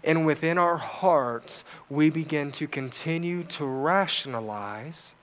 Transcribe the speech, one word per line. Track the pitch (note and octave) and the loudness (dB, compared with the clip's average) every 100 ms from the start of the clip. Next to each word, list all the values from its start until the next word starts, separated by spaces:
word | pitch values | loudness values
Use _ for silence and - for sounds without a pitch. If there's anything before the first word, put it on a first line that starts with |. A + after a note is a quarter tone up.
And | D#3+ D#3+ | 4 4
within | D#3 D3 D#3+ E3+ | 4 2 2 4
our | F3 E3 | 4 2
hearts, | - - F#3 D#3 B2+ A#2 - - - - - | -4 2 4 4 4 -4 -8 -14 -14 -20 -4
we | C#3 D#3 | 4 4
begin | D#3 D3 D3+ C#3+ | 4 -2 -2 -4
to | C#3 D3+ | -6 -6
continue | C#3+ C3+ - D#3+ E3 E3+ F3 | -6 -6 -6 -2 -2 -2 -4
to | E3+ - | -6 -6
rationalize | C#3+ C3 D3 F#3+ F3+ - C#3+ A#2+ A2 G#2 G2+ G#2 C#3 D#3+ - - | -4 0 2 2 2 -2 -4 -6 -6 -8 -8 -10 -12 -12 -16 -18